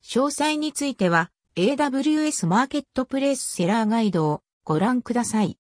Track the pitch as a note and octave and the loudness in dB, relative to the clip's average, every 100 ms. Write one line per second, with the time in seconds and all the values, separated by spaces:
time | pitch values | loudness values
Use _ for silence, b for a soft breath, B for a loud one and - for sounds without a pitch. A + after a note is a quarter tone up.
0 | - A3+ C#4 C#4 D4 D4+ D4+ - C#4+ B3 | -2 0 0 0 -2 0 -4 -4 -6 0
1 | F3+ E3+ E3+ _ _ - F#3 C#4 D4 C4 | 2 2 0 _ _ -2 0 2 0 0
2 | C#4+ D4+ D4+ D4+ E3+ F#3+ C4+ D4 C#4 - | 0 2 0 -2 0 2 2 -2 -4 -6
3 | B3+ C4+ C#4 C4+ - - E3+ A3+ G#3+ A3+ | -2 0 0 0 -4 -2 0 2 2 2
4 | A3 F3 D#3 D3+ _ _ - D#3 G3 B3+ | 2 2 0 -2 _ _ -2 0 2 0
5 | - A#3+ A#3 G#3+ F#3+ - | -2 -4 -2 0 -2 -4